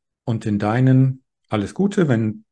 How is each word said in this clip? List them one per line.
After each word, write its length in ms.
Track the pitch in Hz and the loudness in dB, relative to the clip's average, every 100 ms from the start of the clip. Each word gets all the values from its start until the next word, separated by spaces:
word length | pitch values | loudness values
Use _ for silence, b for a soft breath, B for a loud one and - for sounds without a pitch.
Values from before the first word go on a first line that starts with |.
| _ _ - | _ _ -8
und 180 | 110 | -6
den 160 | 110 101 | -4 -4
Deinen 640 | 107 117 131 131 135 131 _ _ _ | -2 2 4 4 2 -2 _ _ _
alles 260 | 107 98 | -4 -4
Gute. 360 | - 202 202 156 | -4 -2 0 0
Wenn 340 | 113 110 104 _ | 0 -2 -6 _